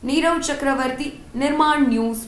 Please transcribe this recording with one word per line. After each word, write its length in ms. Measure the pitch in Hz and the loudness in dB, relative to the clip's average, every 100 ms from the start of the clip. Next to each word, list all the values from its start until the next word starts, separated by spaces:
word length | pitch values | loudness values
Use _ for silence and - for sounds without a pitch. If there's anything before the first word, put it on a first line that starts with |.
નીરવ 360 | 240 285 320 339 | 0 2 2 0
ચક્રવર્તી, 840 | - 285 269 269 262 254 196 - - 240 | -2 -2 0 0 -2 -4 -8 -10 -12 -2
નિર્માણ 520 | 277 302 302 294 262 | -2 2 2 4 4
ન્યૂઝ 280 | 226 226 226 | 2 0 -2